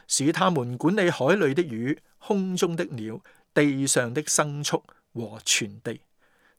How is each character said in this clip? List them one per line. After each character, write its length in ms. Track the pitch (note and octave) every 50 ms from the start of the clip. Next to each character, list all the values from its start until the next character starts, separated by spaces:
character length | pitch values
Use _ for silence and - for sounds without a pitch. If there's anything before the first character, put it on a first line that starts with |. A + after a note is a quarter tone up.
| _ -
使 240 | - - C3 D3+ E3
他 180 | D#3+ F#3 F#3
們 260 | F3 C#3 A#2+ B2 B2+
管 200 | B2 - D#3+ G3+
理 120 | G#3+ F#3 F3
海 260 | D3 - B2+ C#3+ F#3
裏 200 | G#3+ E3+ C#3 C3+
的 80 | F3 F3
魚、 360 | D3 A2+ A2 A#2+ C3 D#3+ - _ _ _ _
空 380 | - - G#3+ G3 F#3+ F#3 F3+
中 180 | F3 G3 E3+ E3+
的 100 | E3 F3+
鳥、 340 | G3 C#3 A2+ G#2+ A2 A2 F#3+ - - _ _ _ _ _
地 320 | D3+ D3 D3 C#3 C3+ C#3
上 300 | C3 - C#3 B2 A#2 A#2+
的 80 | D3+ D3+
牲 400 | - - - D3+ D3 C#3+ D3 C#3+
畜 220 | - E3+ D#3+ - _ _ _ _ _ _
和 280 | A#2 A#2 G2+ G#2+ A2 -
全 360 | - - - A#2+ G2+ G2+ A2
地， 200 | - A#2+ A2+ - - _ _ _ _ _ _ _ _ _ _